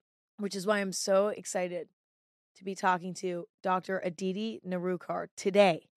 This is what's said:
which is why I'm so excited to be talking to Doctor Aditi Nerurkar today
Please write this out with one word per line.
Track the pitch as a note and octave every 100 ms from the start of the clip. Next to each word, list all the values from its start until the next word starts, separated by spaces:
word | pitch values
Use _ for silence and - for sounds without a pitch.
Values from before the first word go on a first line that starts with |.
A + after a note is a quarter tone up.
| _ _ _ -
which | G3+ G3
is | F#3
why | G#3
I'm | G3
so | F3+ - G3 G#3
excited | - F3+ F#3+ F3+ F3 D#3 _ _ _ _ _ _ _
to |
be | F#3+ F#3
talking | G3 F#3 F3+ E3+
to | F#3 F3 E3+ _
Doctor | F#3+ F#3 F3+ F#3+
Aditi | F3+ E3 F#3+ F#3 A3 A3 F#3
Nerurkar | F3+ F3 F3+ - F3 E3+ -
today | G3+ F#3+ G3 D#3+ -